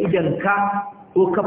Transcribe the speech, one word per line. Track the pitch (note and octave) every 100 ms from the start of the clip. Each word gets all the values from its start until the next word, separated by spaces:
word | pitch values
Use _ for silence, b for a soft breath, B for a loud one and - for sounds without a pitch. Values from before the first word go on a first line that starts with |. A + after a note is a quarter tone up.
idanka, | G3 F3+ D#3 - G3 G3+ G3+ - - - -
ko | F3+ F3+
ka | F3+